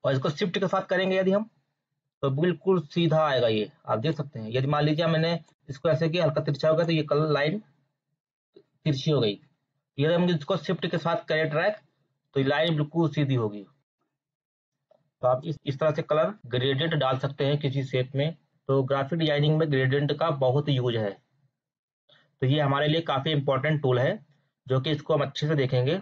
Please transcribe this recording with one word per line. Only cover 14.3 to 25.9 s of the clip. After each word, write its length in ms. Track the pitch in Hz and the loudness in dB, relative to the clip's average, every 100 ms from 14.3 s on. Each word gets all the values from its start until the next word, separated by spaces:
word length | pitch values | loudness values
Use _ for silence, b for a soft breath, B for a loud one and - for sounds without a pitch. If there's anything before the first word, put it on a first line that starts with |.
| _ _ _ _ _ _ _ _ _ | _ _ _ _ _ _ _ _ _
तो 40 | 123 | 0
आप 140 | 127 | 0
इस, 160 | 160 156 - | -2 -8 -6
इस 140 | 135 | 0
तरह 120 | 156 | 0
से 100 | 147 | 0
color 300 | 160 151 175 208 120 | 0 2 2 -2 -6
gradient 460 | 123 131 135 165 156 | -2 0 0 0 0
डाल 220 | 131 131 | 0 0
सकते 260 | 135 - 139 | -4 -2 0
हैं 140 | 147 | 0
किसी 240 | 147 135 131 | 0 -4 -2
shape 300 | 131 127 135 | -2 -2 -2
में। 200 | 151 170 _ _ - | -4 -4 _ _ -2
तो 120 | 135 | 0
graphic 360 | 131 139 135 170 | 0 -2 -2 -2
designing 380 | 160 147 151 156 | 0 2 2 2
में 100 | 160 | 2
gradient 480 | 135 131 143 147 147 | 2 2 0 0 0
का 100 | 165 147 | -2 0
बहुत 300 | 131 135 147 | 2 2 0
यूज 260 | 131 123 113 | 0 0 -2
है। 140 | 104 95 _ _ _ _ _ _ _ _ _ b b _ | -4 -8 _ _ _ _ _ _ _ _ _ b b _
तो 40 | 131 | 0
ये 120 | 147 | 2
हमारे 260 | 143 139 151 | 2 0 0
लिए 140 | 160 | 0
काफ़ी 280 | 165 139 156 | 0 -2 0
important 500 | 151 139 131 147 151 | -2 0 0 0 0
tool 180 | 135 123 | 2 2
है, 140 | 139 214 - _ _ _ - | 0 -4 -10 _ _ _ -2
जो 120 | 131 | -2
कि 100 | 139 | 0
इसको 220 | 147 - | -4 -2
हम 80 | 156 | -2
अच्छे 260 | 139 - 151 | -2 -4 -2
से 80 | 135 | 0
देखेंगे। 400 | 127 127 127 | 2 0 0